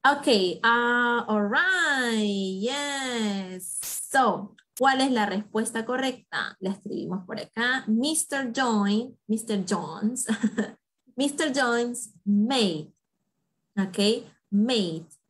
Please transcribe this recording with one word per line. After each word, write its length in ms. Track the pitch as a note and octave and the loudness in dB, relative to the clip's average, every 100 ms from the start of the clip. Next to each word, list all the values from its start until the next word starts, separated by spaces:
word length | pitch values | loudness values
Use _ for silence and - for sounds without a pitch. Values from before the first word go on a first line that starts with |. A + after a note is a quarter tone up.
| C4+ | 4
Ok, 220 | C#4+ C#4+ A3 F#3 - | 2 4 4 4 2
ah, 600 | A3+ A#3 A#3+ A#3+ A#3+ A#3+ A3+ | 2 4 4 2 2 2 2
all 200 | G#3+ G3+ | 0 2
right. 1120 | C4 F4+ F#4 E4 C#4 A#3+ A3 G#3 G3 F#3+ F#3+ | 2 2 2 2 2 0 0 0 0 -2 -2
Yes. 1160 | A3+ C#4 C#4+ C#4 C4 A#3+ G#3+ G3 F#3 F#3 - - - - - | -4 -2 -4 -4 -4 -2 -2 -2 -6 -10 -10 -10 -8 -10 -2
So, 420 | C#4 A#3+ F#3+ G3+ - _ - | 2 2 0 -6 -16 _ 0
¿cuál 220 | C4 C4 | 2 4
es 120 | C4+ | 2
la 140 | A#3+ G#3 | 2 0
respuesta 600 | G3 G#3 A3 A3+ A3+ A3+ | -2 -4 -4 -2 -4 -4
correcta? 720 | B3+ C4 B3+ _ - F#2+ - | -2 -2 -4 _ -6 -6 -6
La 120 | F#3 | -6
escribimos 540 | G3 - - E3 F#3 F3+ | -6 -8 -8 -6 -8 -8
por 140 | A3+ | -12
acá. 460 | - - A#3+ C4 - | -10 -4 -2 -2 0
Mister 640 | A3 C#4+ D#4 - C#4 C4 | 0 2 0 -2 -4 -2
Jones, 600 | B3 B3+ G#3+ G3+ G#3 C4 - - | 0 2 2 2 0 -2 -12 -4
Mister 360 | A3 - G3+ F#3 | -4 -2 -4 0
Jones, 600 | G3+ D#3+ D#3+ G#3+ B3 - | -2 -4 -2 -2 -2 -4
<laughs> 880 | A3 G#3+ - - - _ _ _ - | 0 0 -2 -6 -8 _ _ _ -2
Mister 380 | C#4 C#4+ D#4 C4 | -2 0 -2 0
Jones 580 | B3 A#3 A#3+ A#3+ - - G3+ | 2 2 0 -4 -12 -8 0
made. 680 | G#3 A3 C4+ G3+ D#3 - _ _ _ _ _ _ _ _ - | 2 4 2 2 0 -8 _ _ _ _ _ _ _ _ -4
¿Ok? 500 | F#3 G3 G3+ A#3 - _ _ | -2 0 2 0 -4 _ _
Made 560 | G3+ A3+ A#3+ F3+ D#3+ D#3+ - | 0 2 2 0 -4 -10 -20